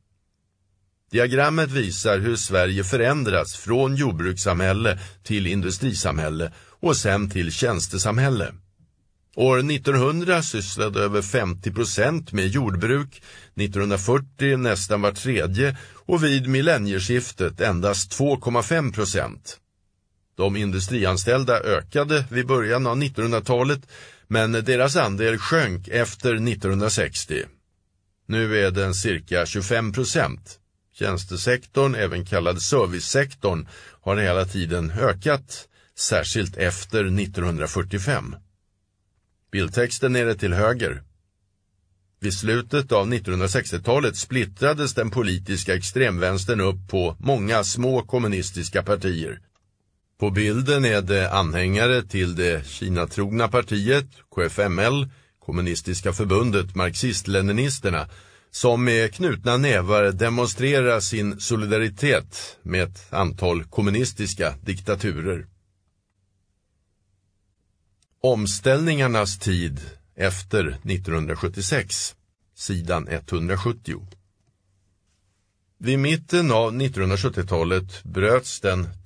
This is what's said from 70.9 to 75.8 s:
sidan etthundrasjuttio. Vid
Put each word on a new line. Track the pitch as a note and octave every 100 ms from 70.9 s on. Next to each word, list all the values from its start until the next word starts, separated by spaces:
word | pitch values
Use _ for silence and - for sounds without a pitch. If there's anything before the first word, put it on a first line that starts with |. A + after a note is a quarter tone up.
| F#2 F#2 E2 D#2 E2 E2+ G2 F#2+ C#3+ F#2 - - - _ _ _
sidan | - - F2+ E2+ E2+ C2
etthundrasjuttio. | D#2 - F2 F2 F#2+ A#2 A2+ - - G2 - _ _ _ _ _ _ _ _ _ _ _ _ _ _ _
Vid | _